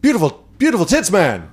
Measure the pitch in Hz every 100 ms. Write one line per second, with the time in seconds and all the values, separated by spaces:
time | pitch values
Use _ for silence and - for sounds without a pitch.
0 | 269 240 156 - - - 294 240 165 285
1 | - 196 151 101 80